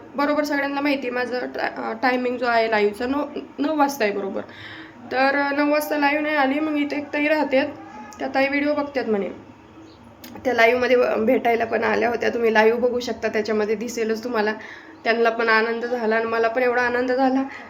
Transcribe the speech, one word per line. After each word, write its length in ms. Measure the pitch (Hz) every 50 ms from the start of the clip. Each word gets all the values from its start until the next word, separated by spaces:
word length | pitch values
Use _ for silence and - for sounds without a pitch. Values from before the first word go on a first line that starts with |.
| - - -
बरोबर 300 | 254 285 294 294 294 294
सगळ्यांना 360 | 294 294 277 269 285 285 277
माहिती 300 | 269 294 269 269 247 247
माझं 280 | 247 247 247 226 247 247
टा-, 380 | 254 269 262 - - - -
अ, 160 | 262 240 226
टायमिंग 440 | 220 226 - 247 247 254 254 247 247
जो 100 | 240 254
आहे 240 | 240 233 226 226 226
लाईव्हचा 360 | 220 208 202 208 208 - 247
नऊ, 160 | 247 277 294 277 277 - - - - - -
नऊ 180 | 277 302 311
वाजता 280 | 294 277 269 269 - 226
आहे 80 | 202
बरोबर. 280 | 196 202 - 190 220 214 208 - - - - - - - - - - - - -
तर, 260 | 247 254 269 269 277 285
अ, 140 | 285 277
नऊ 180 | 277 294 294 294
वाजता 280 | 294 302 302 302 302 294
लाईव्ह 240 | 285 285 294 302
नाही 140 | 302 302 302
आली. 240 | 294 269 262 277 302
मग 160 | 311 311 302
इथे 200 | 294 285 285 311
एक 180 | 294 285 - -
ताई 140 | 294 294 302
राहतात, 380 | 311 302 277 262 262 262 294 285 - - - - - - - - - -
त्या 100 | 277 262 -
ताई 140 | 269 269 277
व्हिडिओ 260 | 285 285 285 294 294
बघतात 320 | 294 285 285 - 254 226
म्हणे, 220 | 226 214 196 185 - - - - - - - - - - - - - - - - - - - - - - - -
त्या 100 | 254 233
लाईव्हमध्ये 420 | 233 226 233 247 254 254 247 254
ब-, 300 | 247 247 - - 202 220
भेटायला 380 | 226 262 226 233 240 233 233 226
पण 200 | 226 - 220 226
आल्या 240 | 214 208 202 220 233
होत्या. 200 | 240 - 226 220
तुम्ही 260 | 220 233 233 226 220
लाईव्ह 260 | 214 220 220 233 240
बघू 200 | 247 247 233 247
शकता, 280 | 247 240 220 - - 214
त्याच्यामध्ये 460 | 214 214 208 220 220 214 214 208 220
दिसेलच 500 | 202 233 240 - 233 220 220 226 220 -
तुम्हाला. 300 | 247 247 220 208 220 214 214 - - - - - - - - -
त्यांना 260 | 233 226 233 233 233
पण 180 | 226 233 233 226
आनंद 360 | 226 220 220 233 226 233 233
झाला 320 | 240 247 247 226 214 220
आणि 80 | 226 226
मला 240 | 226 226 226 226 226
पण 140 | 226 254
एवढा 200 | 254 247 240 247
आनंद 300 | 247 240 247 240 254 262
झाला. 300 | 254 254 269 262 262 269 269 269 - - -